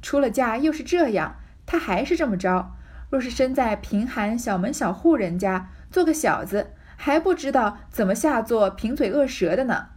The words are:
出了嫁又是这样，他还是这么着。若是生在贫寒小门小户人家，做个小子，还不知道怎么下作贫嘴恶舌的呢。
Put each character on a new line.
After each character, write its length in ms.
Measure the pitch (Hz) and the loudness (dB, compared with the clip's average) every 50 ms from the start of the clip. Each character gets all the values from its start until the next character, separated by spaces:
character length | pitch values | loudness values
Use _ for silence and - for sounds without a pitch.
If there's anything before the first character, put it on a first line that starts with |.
出 160 | - - - 285 | -8 0 2 2
了 140 | 277 240 | 2 2
嫁 240 | 214 - 254 240 220 240 | 2 2 0 0 0 0
又 140 | 285 311 | 0 0
是 100 | 302 311 | 0 0
这 280 | 262 - 339 349 339 254 | -4 -2 2 2 2 4
样， 260 | 214 180 156 - - - - - - - - | 2 0 -2 -2 -8 -14 -20 -20 -20 -20 -12
他 120 | - - 339 | -4 -4 -2
还 280 | - - 190 180 254 | 0 0 0 0 0
是 100 | - 359 | 0 0
这 100 | 330 320 | 0 0
么 120 | 262 202 180 | 0 -2 0
着。 340 | 185 185 185 185 180 - - - - - - - - - | 0 2 2 2 0 -4 -12 -16 -18 -18 -18 -18 -10 -4
若 100 | - 269 | -2 -2
是 100 | 240 254 | -2 -2
生 240 | 240 - 262 262 262 | 0 0 0 0 2
在 220 | 277 254 226 208 | 0 0 0 0
贫 320 | 196 - - - 202 220 254 | -4 -4 -2 -2 -2 -2 -2
寒 320 | - - 208 208 220 240 | -2 -2 -2 -2 -2 -2
小 180 | 233 233 202 180 | -2 -2 -2 0
门 160 | 180 226 302 | 0 -2 -2
小 200 | - 254 190 185 | -2 -2 -2 -2
户 240 | 185 - 339 320 269 | 2 4 4 4 4
人 200 | 208 170 170 180 | 2 -2 -2 0
家， 320 | 202 196 190 185 185 - - - - - | 0 0 0 0 -4 -6 -16 -20 -20 -4
做 140 | - 370 359 | 0 2 2
个 80 | 320 311 | 2 2
小 320 | 311 - 214 156 - - | 2 2 0 0 0 -2
子， 220 | 196 196 208 - - - - - - - | -4 -4 -4 -4 -4 -10 -20 -20 -20 -18
还 240 | - - 285 277 320 | -6 -2 2 2 2
不 160 | 330 381 359 | 4 2 0
知 160 | - - 269 | 0 -2 0
道 280 | 269 269 233 202 - - - - | 2 2 2 2 -2 -6 -16 -12
怎 180 | - - 220 185 | -4 -2 0 0
么 80 | 196 | 0
下 260 | - - 311 277 233 | 2 2 2 2 2
作 280 | 226 233 240 220 208 190 | 0 0 2 2 2 2
贫 260 | 190 - - 214 262 | 0 -4 -6 -4 -2
嘴 160 | - 294 202 | 0 0 0
恶 160 | 190 294 277 254 | 2 2 2 2
舌 300 | - - 190 165 170 220 | 0 -2 0 0 2 0
的 80 | 269 | 0
呢。 220 | 247 196 131 - - - | 0 -2 -4 -4 -10 -18